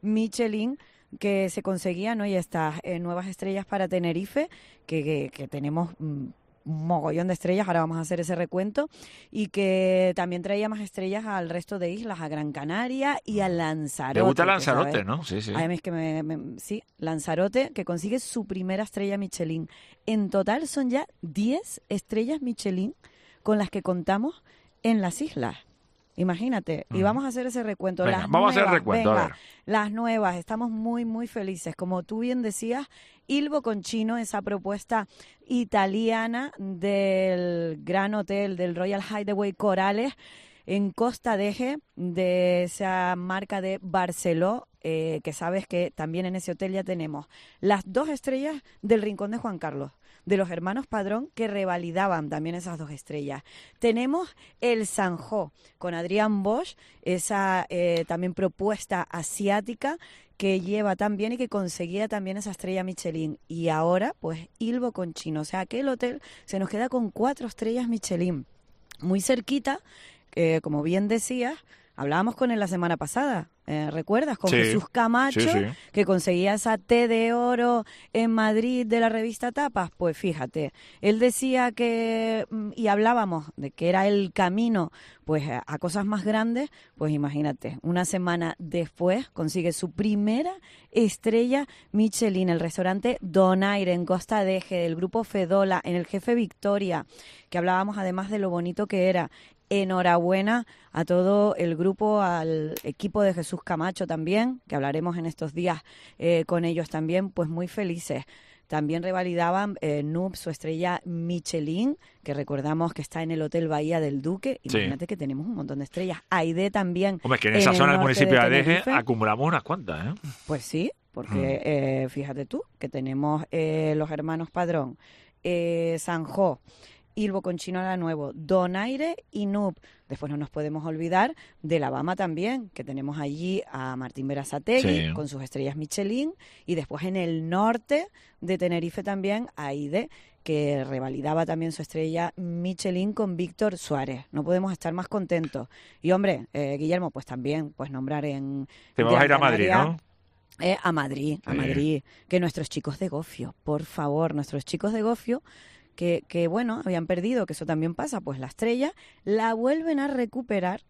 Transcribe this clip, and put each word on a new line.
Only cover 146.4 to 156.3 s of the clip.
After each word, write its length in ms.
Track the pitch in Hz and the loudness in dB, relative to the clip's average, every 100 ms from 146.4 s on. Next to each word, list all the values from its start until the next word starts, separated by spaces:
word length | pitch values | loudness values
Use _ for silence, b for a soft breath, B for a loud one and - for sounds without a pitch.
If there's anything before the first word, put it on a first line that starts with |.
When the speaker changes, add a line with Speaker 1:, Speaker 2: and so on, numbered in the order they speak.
| 120 | -4
Speaker 1:
eh, 240 | 139 139 139 | -4 -4 -2
Guillermo, 320 | 156 180 175 | 0 0 -2
pues 140 | - - | -6 -10
también, 480 | 127 131 156 151 - | -6 -2 -2 -4 -8
pues 160 | 143 | -8
nombrar 320 | 131 131 147 | -6 -4 -2
en 460 | 147 139 135 139 135 b b - | -2 -4 -6 -6 -8 b b 0
Speaker 2:
Te 80 | |
vamos 160 | 117 120 | 4 6
a 60 | 143 | 6
Speaker 1:
Gran 40 | |
Speaker 2:
ir 40 | |
a 40 | 139 139 | 6 6
Madrid, 180 | 110 95 | 4 4
Speaker 1:
Canaria, 240 | - 151 | 4 4
Speaker 2:
¿no? 760 | 165 _ _ _ _ _ - 170 | 0 _ _ _ _ _ -4 0
Speaker 1:
eh, 120 | 190 | 0
a 100 | 180 | 0
Madrid, 460 | 160 135 135 147 151 - | 0 -2 -2 -2 -4 -4
a 60 | |
Speaker 2:
Sí. 60 | 143 | -2
Speaker 1:
Madrid. 460 | 135 135 151 151 - b b | 0 0 2 0 -4 b b
Que 100 | 180 | 0
nuestros 300 | 175 - 147 | 2 -2 -6
chicos 300 | - - 143 | -6 -6 -6
de 100 | 185 | -4
Gofio, 440 | 147 165 - 120 - - | -6 -8 -10 -12 -8 -4
por 180 | 147 | -4
favor, 500 | 160 - 147 147 165 | -4 -4 -2 2 0
nuestros 300 | 151 139 143 | 0 -4 -6
chicos 300 | - 170 202 | -6 -2 -2
de 80 | 220 | 0
Gofio, 420 | 214 233 - 254 b b b b b | 0 -2 -2 -4 b b b b b
que, 300 | - 175 165 | -4 0 0
que, 180 | - | 0